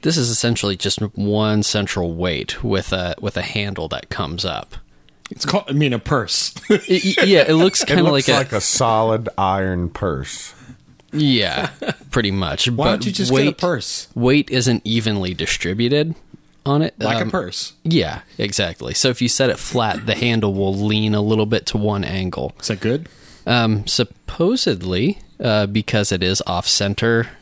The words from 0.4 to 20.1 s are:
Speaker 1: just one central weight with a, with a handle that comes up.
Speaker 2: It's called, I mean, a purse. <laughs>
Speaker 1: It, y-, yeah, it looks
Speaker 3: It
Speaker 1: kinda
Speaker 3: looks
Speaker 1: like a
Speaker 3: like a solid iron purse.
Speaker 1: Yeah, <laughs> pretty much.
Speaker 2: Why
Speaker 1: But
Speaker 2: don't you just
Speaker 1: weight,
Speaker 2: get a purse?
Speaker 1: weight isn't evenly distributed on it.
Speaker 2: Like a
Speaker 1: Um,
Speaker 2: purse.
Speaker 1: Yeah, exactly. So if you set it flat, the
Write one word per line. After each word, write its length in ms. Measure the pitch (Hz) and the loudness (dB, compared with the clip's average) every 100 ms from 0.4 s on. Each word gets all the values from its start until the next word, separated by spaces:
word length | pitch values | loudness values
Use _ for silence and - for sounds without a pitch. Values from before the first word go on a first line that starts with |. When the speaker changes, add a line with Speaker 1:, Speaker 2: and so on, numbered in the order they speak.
| 120 113 104 95 | 0 0 -2 -2
Speaker 1:
just 240 | 101 - 104 - | -2 -2 -4 -2
one 460 | 101 104 107 107 | 0 2 2 2
central 500 | 101 104 101 - 87 | 2 0 -2 -2 -2
weight 480 | 82 90 76 - - | -2 -2 -2 -6 -6
with 300 | 120 95 - | -2 -2 -2
a, 240 | 95 90 - | -4 -4 -4
with 160 | 104 - | -6 -4
a 60 | |
handle 460 | 90 107 101 - 80 | -4 -4 -4 -6 -6
that 200 | - - | -8 -8
comes 360 | - 78 85 | -6 -6 -4
up. 320 | 95 62 - - - - - _ - | -4 -6 -10 -16 -18 -20 -20 _ -16
Speaker 2:
It's 140 | - | -8
called, 200 | - 202 - | -2 -2 0
I 40 | |
mean, 200 | 139 151 | 0 2
a 60 | 117 | 0
purse. 560 | - 143 98 - - - | 0 -2 0 -2 -2 -8
<laughs> 80 | - | 0
Speaker 1:
It, 480 | 208 - 185 190 - | 0 4 2 2 2
y-, 60 | 190 | 6
yeah, 180 | 180 143 | 6 6
it 80 | |
looks 280 | 160 180 - | 6 4 2
Speaker 3:
It 60 | - | 2
Speaker 1:
kinda 140 | 156 | 4
Speaker 3:
looks 240 | 165 143 135 | 4 4 4
Speaker 1:
like 60 | |
a 40 | 123 | 2
Speaker 3:
like 140 | 135 | 2
a 80 | 107 | -2
solid 680 | - - 120 110 113 110 110 - | -2 0 2 4 4 2 -2 -2
iron 540 | 95 98 95 90 85 | 0 2 0 0 -2
purse. 640 | - 98 69 67 - - - - - - - _ | -2 -2 -2 -6 -10 -14 -18 -20 -20 -20 -20 _
Speaker 1:
Yeah, 580 | 151 147 123 95 67 - - - | 0 2 4 2 -2 -6 -6 -8
<laughs> 200 | - - | -8 -4
pretty 200 | - 107 | 0 0
much. 400 | 98 87 71 120 | 0 -2 -2 -2
Speaker 2:
Why 160 | 120 147 | 0 0
Speaker 1:
But 40 | |
Speaker 2:
don't 140 | - 214 | 0 -2
you 60 | |
just 180 | 190 123 | -2 0
Speaker 1:
weight, 120 | 131 | 2
Speaker 2:
get 80 | 143 | 2
a 40 | - | 0
purse? 520 | 180 147 - - - | -2 -2 -4 -8 -8
Speaker 1:
weight 340 | - 120 147 139 | 0 4 4 2
isn't 300 | 123 120 113 104 | 0 2 0 0
evenly 480 | 113 110 104 92 | 0 0 -2 -2
distributed 800 | 82 80 - 85 101 120 143 160 160 - - _ _ | -4 -4 -2 -2 0 2 2 0 -4 -12 -20 _ _
on 160 | - 143 | 0 2
it. 120 | 160 - | 0 -2
Speaker 2:
Like 200 | 110 113 | -2 -2
a 40 | |
Speaker 1:
Um, 80 | 110 | -2
Speaker 2:
purse. 420 | 185 90 - - - | -4 -4 -8 -10 -6
Speaker 1:
Yeah, 380 | 160 165 82 - - - | 0 2 0 -4 -14 -6
exactly. 560 | 107 98 92 85 62 | -4 -2 -4 -4 -6
So 140 | - 131 | 0 0
if 100 | 120 | 2
you 80 | 123 | 0
set 220 | - 135 | 2 2
it 80 | - | 0
flat, 480 | - 123 110 92 | -2 -2 0 -2
the 80 | 113 | -2